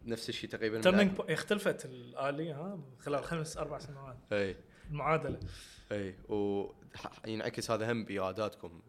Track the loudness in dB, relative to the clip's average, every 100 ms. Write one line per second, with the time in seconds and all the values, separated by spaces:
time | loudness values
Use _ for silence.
0 | -6 -4 -4 -6 -6 0 0 4 8 8
1 | 8 4 0 0 2 2 2 0 -4 -12
2 | -10 -2 0 0 -4 -4 -6 -8 -10 -10
3 | -2 -2 0 -2 -2 -4 -6 -6 -10 -12
4 | -12 -12 0 2 2 -2 -12 -16 -6 0
5 | 4 4 2 -4 -6 -10 -14 -14 -4 -2
6 | -2 -6 0 2 4 2 0 -6 -16 -12
7 | -12 -10 -6 -2 -2 -2 0 2 2 0
8 | 0 0 0 0 -2 -4 -12 -14